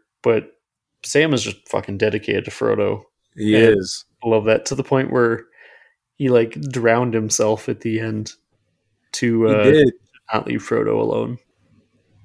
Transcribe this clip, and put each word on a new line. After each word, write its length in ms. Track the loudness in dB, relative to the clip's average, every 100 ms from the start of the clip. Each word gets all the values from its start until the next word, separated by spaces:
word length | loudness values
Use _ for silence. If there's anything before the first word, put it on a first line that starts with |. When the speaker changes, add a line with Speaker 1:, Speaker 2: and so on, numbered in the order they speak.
| _ _
Speaker 1:
but 300 | 0 0 -2 _ _ _ _ _
Sam 300 | -2 0 2
is 80 | 0
just 240 | -4 -12 -8
fucking 300 | -8 -6 -2
dedicated 480 | -2 -2 -2 -4 -4
to 60 |
Frodo. 520 | -4 -2 0 -2 -4 _ _ _ -6
Speaker 2:
He 200 | 2 4
Speaker 1:
And 220 | 6 4
Speaker 2:
is. 260 | -2 -12 _ _
Speaker 1:
I 40 | -2
love 160 | 0 2
that, 200 | 0 -2
to 80 | -8
the 80 |
point 280 | -2 -2 0
where 340 | 0 0 -2 -10 _ -20 -20 _ _ _ -4
he, 120 | 2
like, 220 | 2 0 -4
drowned 520 | -8 -2 2 2 0
himself 540 | -2 -2 -2 0 -2 -4
at 140 | -8
the 180 | -6 -6
end 340 | -6 -8 -10 -16 _ _ _ _ _ _ -14
to, 340 | -4 0 2 2
Speaker 2:
He 60 |
Speaker 1:
uh, 100 | 4
Speaker 2:
did. 300 | 6 6 4 2 _ _ -6
Speaker 1:
not 140 | -4 -4
leave 140 | -6
Frodo 360 | -2 -2 0 0
alone. 380 | -2 -2 -6 -10 _ _ _ _ _ _ _ _